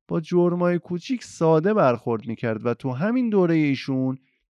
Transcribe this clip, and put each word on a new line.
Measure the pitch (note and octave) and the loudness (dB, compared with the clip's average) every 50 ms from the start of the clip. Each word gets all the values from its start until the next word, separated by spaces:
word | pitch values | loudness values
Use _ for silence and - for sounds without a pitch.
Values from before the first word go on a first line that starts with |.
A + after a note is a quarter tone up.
| _ | _
با | - E3+ E3+ | -6 -6 -6
جرمای | D#3+ - F3 F3 F3 F3 F3 F3 F3 F3 F3 E3+ | -4 0 2 2 2 2 2 0 0 0 0 -2
کوچیک | - - F3 F3 - - C4 A#3 - | -4 -6 -8 -8 -6 -6 -8 -8 -8
ساده | - - - E3 D#3+ D#3+ D#3+ D#3+ G3+ G#3+ | -12 -6 0 2 4 4 4 2 2 2
برخورد | G#3+ E3 C3 A#2+ A#2 - B2+ A#2 A2 - | 4 4 2 2 0 -2 -4 -4 -4 -4
می‌کرد | A2+ A2 - - A#2 A2 G#2+ A2+ | -8 -8 -6 -4 -4 -4 -2 -2
و | A#2+ A#2+ | -4 -4
تو | - - C3+ | -4 -4 -6
همین | B2+ C3 E3+ G#3+ A#3+ C4 B3 A#3 | -4 -4 -2 -2 -2 -2 0 0
دوره | G#3 G3 F3+ E3 E3 | 2 2 2 4 4
ایشون | D#3+ D3+ C#3+ C3+ B2 - - C3+ C3 C3 C3 C3 C3+ _ _ _ _ _ _ | 2 2 2 0 -2 -4 -4 -2 -2 -2 -2 -4 -6 _ _ _ _ _ _